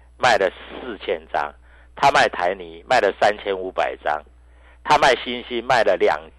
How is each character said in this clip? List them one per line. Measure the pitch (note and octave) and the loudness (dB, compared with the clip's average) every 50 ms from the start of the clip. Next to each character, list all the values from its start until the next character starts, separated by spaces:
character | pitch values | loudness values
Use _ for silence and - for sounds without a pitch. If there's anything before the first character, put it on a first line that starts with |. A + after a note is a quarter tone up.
| _ - _ | _ -20 _
卖 | - B2+ B2 A2 | 0 2 2 4
了 | F#2+ F#2+ F2+ | 4 2 0
四 | - - - - - - D3 B2+ G#2 F2+ | -2 -4 -14 -18 -16 -14 -12 -12 -12 -8
千 | - - F#2 D#2+ D#2+ - - | -6 -6 -6 -6 -6 -6 -6
张。 | D#2 D2 D2 - - - - - - - - - | -6 -6 -6 -8 -14 -20 -20 -20 -20 -20 -20 -6
他 | - C#3+ C#3 C#3+ | 0 2 2 4
卖 | C#3+ B2 G#2 | 4 2 2
台 | - - F2+ F2+ G2 | 0 -2 -2 -2 -4
泥， | F#2+ F2 E2 E2 - - - | -4 -8 -16 -18 -12 -4 0
卖 | B2+ A#2+ | 2 2
了 | G#2 G2 F2+ - | 2 2 2 2
三 | B2 G#2 G#2 G#2 | 2 0 0 0
千 | - G2+ G2 F#2 | -4 -4 -4 -4
五 | F#2 F#2 - | -6 -6 -4
百 | E2+ D#2 B1+ C2+ | -2 -2 -2 -4
张。 | C#2 - D2+ D2+ D2 - - _ _ _ _ _ _ - - - - - | -6 -4 -4 -4 -4 -6 -12 _ _ _ _ _ _ -20 -20 -20 -8 -2
他 | - D3+ | 2 2
卖 | D3 D3+ C#3 B2 | 4 4 4 4
新 | - - B2+ A#2+ A#2+ A2 - | 2 0 -6 -8 -8 -8 -8
兴， | B2 A#2 A2+ | -8 -6 -2
卖 | C3 C3 A#2 G#2 | 0 2 2 2
了 | G2 F#2 | 2 2
两， | F2 G#2+ G2+ D#2+ D2+ D#2+ D#2+ - | 2 2 2 2 0 -4 -12 -20